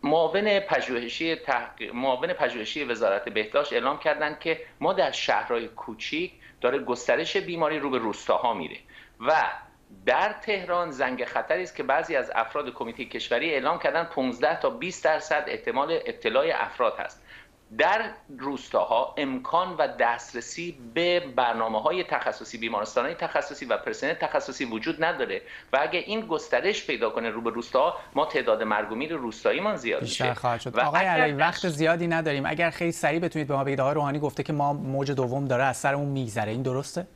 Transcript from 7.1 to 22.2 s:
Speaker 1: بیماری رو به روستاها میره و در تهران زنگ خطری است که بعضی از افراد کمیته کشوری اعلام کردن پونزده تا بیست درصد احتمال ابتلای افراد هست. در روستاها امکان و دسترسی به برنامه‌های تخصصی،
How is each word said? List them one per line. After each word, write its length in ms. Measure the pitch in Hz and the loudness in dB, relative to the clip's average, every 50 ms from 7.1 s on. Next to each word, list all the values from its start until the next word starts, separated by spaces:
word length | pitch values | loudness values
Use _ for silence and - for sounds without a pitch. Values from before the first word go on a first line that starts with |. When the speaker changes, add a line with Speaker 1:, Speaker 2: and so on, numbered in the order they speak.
| 123 127 165 165 - | 2 2 2 0 0
Speaker 1:
بیماری 420 | 202 175 165 175 165 165 147 156 151 | -2 -2 -2 -2 0 0 0 0 0
رو 120 | 139 143 | -2 0
به 80 | 131 127 | 0 0
روستاها 560 | 113 107 101 - - - 104 90 - 120 113 | 0 0 -4 -4 0 2 2 4 4 0 0
میره 220 | 95 80 76 - - - - - - - - _ _ | 0 -4 -8 -10 -12 -16 -20 -20 -20 -20 -20 _ _
و 120 | 113 127 160 156 120 90 - - - - - _ _ _ - - 95 | 0 2 4 4 4 2 -2 -6 -12 -16 -20 _ _ _ -20 -4 0
در 280 | 123 123 147 180 214 214 - - | 2 4 4 4 2 -2 -4 -4
تهران 480 | - 208 196 180 175 175 175 175 165 | -4 -2 -2 0 0 0 0 0 -2
زنگ 340 | 139 127 139 127 127 127 120 | -2 -2 -2 -2 0 -2 -4
خطری 380 | 117 - 127 113 - 156 180 185 | -2 -2 -4 0 0 0 0 0
است 140 | 170 - | -6 -6
که 60 | - 143 | -6 0
بعضی 340 | 127 135 151 165 160 160 | 2 2 2 2 2 0
از 160 | 135 117 - - | 0 0 2 0
افراد 400 | 113 113 - - 147 147 127 117 | 0 0 0 -2 -4 -4 -4 -6
کمیته 300 | - 127 113 117 - 123 | -8 -8 -8 -6 -8 -10
کشوری 460 | - - 120 - - 120 120 143 170 | -8 -6 -8 -2 0 0 0 2 2
اعلام 280 | 156 135 123 147 170 170 | 0 2 2 0 0 2
کردن 260 | - 151 139 160 170 | 0 2 2 2 -2
پونزده 560 | 165 - - 131 127 117 113 147 151 160 156 | 0 -2 0 0 0 0 2 2 2 2 2
تا 100 | - 135 | 0 0
بیست 340 | 120 117 165 185 180 - - | 0 0 -6 -6 -8 0 2
درصد 400 | 165 156 147 151 - 156 151 147 | 2 2 2 0 0 0 0 0
احتمال 460 | - - 107 - 123 117 127 143 156 165 156 - | -2 -6 -4 -4 -2 0 0 2 2 0 -2 -2
ابتلای 440 | - 113 - - 117 110 131 147 165 143 | -4 -8 0 0 2 4 4 4 4 2
افراد 440 | 123 - - - - 123 110 - - | 0 -2 -2 0 2 2 2 2 0
هست. 240 | - - - - - - - - - _ _ _ _ _ 107 113 | -8 -8 -8 -14 -20 -20 -20 -20 -20 _ _ _ _ _ 0 2
در 220 | 147 175 196 220 226 214 - - - - 143 123 | 4 4 4 2 0 -4 -8 -14 -18 -18 -14 -8
روستاها 760 | 135 143 139 127 - - - 104 90 - 110 117 131 - - - | -6 -6 -6 -6 -8 0 2 2 4 6 4 2 2 2 -2 -4
امکان 560 | 147 135 131 127 127 - - 170 185 185 175 | -2 -2 -2 -4 -4 0 0 2 0 0 0
و 120 | 156 151 131 | 0 0 0
دسترسی 920 | - 117 123 117 117 117 - - - 120 117 - - - 170 175 160 131 123 117 113 | 2 2 2 2 2 0 -6 -10 -10 -10 -8 -8 -10 -8 -8 -8 -10 -12 -16 -6 -2
به 260 | 160 170 175 175 175 | 2 2 4 4 2
برنامه‌های 840 | - 139 123 131 123 120 117 113 113 113 113 107 117 151 175 185 170 | 0 0 0 2 2 2 2 2 0 2 0 2 2 2 0 0 -2
تخصصی، 540 | - 156 131 | -2 -2 0